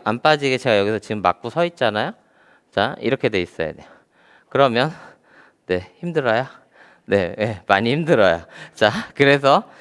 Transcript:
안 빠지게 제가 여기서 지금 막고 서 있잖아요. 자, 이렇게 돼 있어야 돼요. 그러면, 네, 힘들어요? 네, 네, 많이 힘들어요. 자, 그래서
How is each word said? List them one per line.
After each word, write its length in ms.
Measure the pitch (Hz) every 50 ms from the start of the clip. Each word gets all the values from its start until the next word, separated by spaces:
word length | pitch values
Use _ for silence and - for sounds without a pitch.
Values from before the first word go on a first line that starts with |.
| -
안 160 | 104 110 120
빠지게 380 | - 156 151 147 143 135 131 123
제가 200 | - 131 110 101
여기서 200 | 98 104 110 101
지금 240 | - - 110 107 90
막고 280 | 90 - _ - 123
서 140 | - 165 175
있잖아요. 480 | 175 170 - 127 110 104 104 123 170 226 _ _ _ _ _ _ _ _ _ _ _
자, 260 | - 98 101 127 - -
이렇게 280 | - 117 131 131 - 120
돼 120 | 104 95
있어야 320 | 87 - - - 82 78 76
돼요. 140 | 71 - - - _ _ _ _ _ _ _ _ _ _ _
그러면, 440 | - 131 139 131 113 120 135 156 180 - - - - _ _ _ _ - - _ _ _ _
네, 240 | - 90 90 92 - _ -
힘들어요? 480 | 175 175 160 156 135 120 110 120 135 - - - _ _ _ _ - - _ _ _
네, 280 | - 101 98 90 85 -
네, 260 | 107 107 117 107 92 -
많이 260 | - 101 98 113 117 135
힘들어요. 500 | 160 165 151 156 117 101 90 82 85 85 - - - - - _
자, 160 | - 110 107 127 214 - - -
그래서 540 | - 143 139 143 139 143 135 143 196 226 - - -